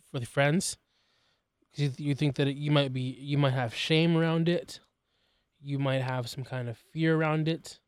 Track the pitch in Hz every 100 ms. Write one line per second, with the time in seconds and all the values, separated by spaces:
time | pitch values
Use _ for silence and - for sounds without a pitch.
0 | _ 143 117 - 143 165 - - _ _
1 | _ _ _ _ _ _ _ - 143 127
2 | 147 139 151 135 139 139 147 147 139 131
3 | 127 123 139 143 143 131 123 - - 160
4 | 165 165 165 165 165 175 - - _ _
5 | _ _ _ _ _ _ 143 139 139 131
6 | 127 127 120 - 127 127 120 113 _ 156
7 | 160 160 160 156 156 165 - -